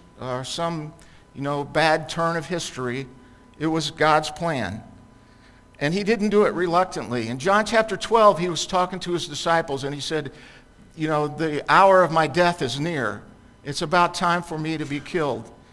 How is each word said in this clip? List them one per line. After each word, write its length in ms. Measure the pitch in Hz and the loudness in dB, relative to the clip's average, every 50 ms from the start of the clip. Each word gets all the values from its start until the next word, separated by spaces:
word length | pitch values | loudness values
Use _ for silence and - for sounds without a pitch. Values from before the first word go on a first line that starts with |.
| - - - - | -20 -20 -16 -10
or 240 | 113 127 127 127 131 | -8 -6 -6 -6 -6
some, 500 | - - - 170 170 170 156 151 151 - - - - - - - _ - | -6 -6 -4 -4 -4 -4 -6 -8 -10 -14 -18 -20 -20 -20 -20 -20 _ -10
you 60 | - | -8
know, 220 | 139 143 147 147 143 | -6 -4 -4 -4 -4
bad 460 | - - 156 156 160 160 160 156 - | -2 0 2 4 4 4 2 0 -4
turn 280 | - 170 165 165 170 | -4 -2 -2 -2 -2
of 100 | 165 151 | -4 -4
history. 600 | - 185 165 - - - 131 127 127 120 131 135 123 - - - - - - - - - - | -4 -6 -6 -6 -8 -8 -6 -6 -4 -4 -6 -8 -12 -16 -20 -20 -20 -20 -20 -20 -20 -10 -6
It 80 | 147 | -4
was 240 | 160 160 165 151 151 | -2 -2 -2 -2 -4
God's 400 | - - 151 156 151 156 156 - | -2 2 4 4 4 4 2 -2
plan. 520 | - - 170 170 156 131 107 90 101 123 - - - - - - - - _ _ - - - - - - _ - - - | -8 -6 -4 -4 -2 -2 -4 -6 -6 -10 -12 -16 -20 -20 -20 -20 -20 -20 _ _ -20 -20 -20 -20 -20 -20 _ -18 -8 -4
And 140 | 143 147 170 | -2 -2 0
he 100 | 202 208 | 0 0
didn't 260 | 185 233 196 202 214 | 0 0 2 2 2
do 160 | 196 208 208 | 4 4 4
it 80 | 139 - | 4 2
reluctantly. 760 | 160 180 175 165 180 185 180 - 165 123 98 120 123 110 | 0 -2 2 2 2 2 0 -2 -8 -6 -4 -4 -4 -4
In 100 | 110 123 | -4 -4
John 280 | 135 135 190 196 208 214 | -2 0 2 2 2 2
chapter 300 | 208 226 220 220 220 196 | 2 2 2 2 2 -2
twelve, 440 | 175 - - 214 226 214 208 180 156 | -6 -4 2 4 6 8 8 6 6
he 100 | 175 180 | 0 -2
was 160 | 165 147 - | -2 -4 -4
talking 340 | - 190 180 180 180 190 180 | -2 0 0 0 0 -4 -8
to 100 | - 175 | -6 -4
his 160 | 175 165 - | -4 -4 -4
disciples, 560 | 147 143 135 - 170 165 165 160 160 139 135 139 | -6 -8 -4 0 0 2 2 0 -2 -4 -6 -6
and 100 | 139 147 | -6 -8
he 80 | 143 | -6
said, 300 | 135 - 160 156 147 135 - - - - - - - _ _ _ - - - | -6 -4 -4 -4 -6 -6 -12 -16 -20 -20 -20 -20 -20 _ _ _ -20 -16 -10
you 120 | 165 156 | -6 -2
know, 200 | 156 156 151 151 | 0 0 0 0
"The 360 | 147 143 139 160 160 147 139 - - | -2 -4 -4 -4 -2 -2 -2 2 4
hour 320 | 147 170 196 196 190 185 180 | 6 8 8 8 8 6 6
of 80 | 151 | 4
my 140 | 165 160 160 | 4 2 2
death 380 | 143 127 170 175 175 170 - 151 | 2 2 2 2 2 2 0 -4
is 160 | 120 120 139 | -4 -4 -4
near. 420 | 147 170 170 143 120 104 104 104 - - - - - - - _ - | -4 -4 -2 -2 -4 -4 -6 -8 -14 -20 -20 -20 -20 -20 -20 _ -10
It's 200 | 143 139 - 180 | -10 -8 -6 -4
about 320 | 151 180 180 175 170 175 | 0 2 2 2 2 0
time 260 | - 190 175 170 175 | -2 0 0 0 -2
for 160 | 170 - 165 | -4 -6 -8
me 200 | 156 156 160 160 | -6 -4 -4 -4
to 80 | 147 151 | -6 -6
be 140 | 135 143 147 | -6 -8 -8
killed." 520 | 139 - - 175 151 139 117 110 110 - - - - - | -8 -4 -2 -2 -2 -2 -2 -6 -8 -14 -20 -20 -20 -20